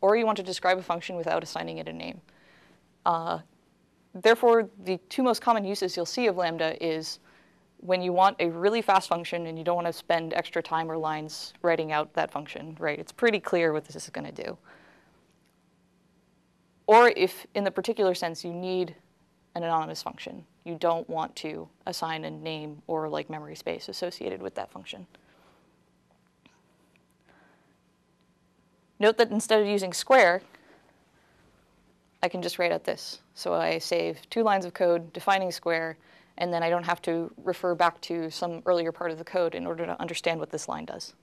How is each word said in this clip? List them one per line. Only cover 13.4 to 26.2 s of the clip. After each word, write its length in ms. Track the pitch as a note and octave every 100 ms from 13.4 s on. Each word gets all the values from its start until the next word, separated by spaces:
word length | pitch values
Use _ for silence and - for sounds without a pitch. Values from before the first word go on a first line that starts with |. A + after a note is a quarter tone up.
clear 320 | - F3 E3
what 120 | D3+
this 120 | - D#3+
is 120 | -
gonna 200 | - D3
do. 260 | - - - - - - _ _ _ _ _ _ _ _ _ _ _ _ _ _ _ _ _ _ _ -
Or 260 | A3 A#3+ -
if, 280 | F#3 - - G3+
in 80 |
the 80 | G3
particular 420 | F#3+ G#3 A3 F#3+
sense, 300 | F3 E3+ D#3+
you 100 | F3
need 400 | F3 F#3 F#3 E3+ - _ _ _ _ _ E3+
an 80 |
anonymous 380 | E3 D#3+ D#3 D#3+
function. 440 | - - - - - _
You 120 | E3+ E3
don't 340 | F3 E3 E3
want 240 | D#3+ - -
to 320 | D#3 D#3 D#3+ _ -
assign 380 | E3+ E3 D#3+
a 60 | D#3
name 500 | D#3 D#3+ D#3 D3+ D3 -
or, 220 | D#3+ D#3
like, 200 | D3+ D3+
memory 280 | D#3 D3+ D#3
space 320 | E3 E3+ -
associated 520 | - F3 - - F#2+
with 140 | G2
that 160 | - G2
function. 360 | - F#2 F#2+ F2+ _ _ _ _ _ _ _ _ _ _ _